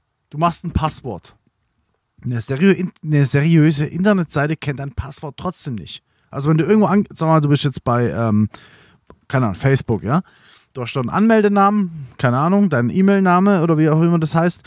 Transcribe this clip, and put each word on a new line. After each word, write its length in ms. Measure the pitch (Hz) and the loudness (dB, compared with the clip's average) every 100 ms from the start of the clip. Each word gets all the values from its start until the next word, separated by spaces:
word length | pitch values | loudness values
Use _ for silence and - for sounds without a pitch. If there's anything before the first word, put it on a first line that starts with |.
| _ _ _ | _ _ _
Du 80 | 147 | -2
machst 260 | 170 160 | -2 -2
ein 80 | 175 | -4
Passwort. 640 | - 156 - 131 92 - _ _ _ _ _ _ _ _ _ | -2 -2 -6 -10 -12 -14 _ _ _ _ _ _ _ _ _
Eine 180 | 123 120 | -8 -8
seriö-, 320 | - 135 196 | -6 0 2
in-, 180 | 175 185 - | 2 -2 -10
eine 220 | 156 147 139 | -2 0 2
seriöse 600 | 143 156 165 151 143 147 | 0 2 4 4 2 -4
Internetseite 720 | 165 196 196 160 147 147 160 | -2 0 0 -2 -4 -4 -4
kennt 220 | - 135 | -6 -8
dein 120 | 139 | -8
Passwort 440 | - 135 - 151 - | -10 -10 -12 -14 -10
trotzdem 380 | 180 - 147 113 | -10 -10 -10 -10
nicht. 280 | 76 - _ _ _ | -12 -18 _ _ _
Also 180 | - 143 | -4 0
wenn 80 | 156 | 2
du 80 | 156 | 2
irgendwo 220 | 214 202 | 2 4
an-, 180 | 196 - | 2 0
sag 140 | - 160 | -4 0
mal, 120 | 160 | 2
du 100 | 147 | 2
bist 140 | 139 | 0
jetzt 200 | 143 - | 0 -4
bei, 260 | - 120 120 | -2 0 0
ähm, 400 | 78 117 107 107 - - _ _ _ _ - _ | -2 0 2 0 -4 -20 _ _ _ _ -20 _
keine 180 | 131 117 | -2 -2
Ahnung, 100 | 90 | -2
Facebook, 480 | 135 135 - 104 | 0 0 0 -4
ja? 180 | 85 156 - _ _ - _ | 0 -2 -4 _ _ -20 _
Du 80 | - | -12
hast 120 | 120 | -8
dort 120 | 139 123 | -6 -4
einen 100 | 160 | 0
Anmeldenamen, 920 | 220 220 208 202 196 208 185 160 127 - | 2 4 4 2 2 2 -2 -6 -16 -2
keine 200 | 127 123 | 0 0
Ahnung, 320 | 160 202 202 | 2 2 2
deinen 200 | 139 120 | 2 0
E-Mail-Name 720 | 185 190 196 190 180 196 196 | 2 2 4 4 4 4 2
oder 160 | 170 156 | 2 2
wie 100 | 156 | 2
auch 140 | 156 | 2
immer 180 | 170 170 | 2 2
das 160 | 156 165 | 0 0
heißt 260 | 175 - | -2 -4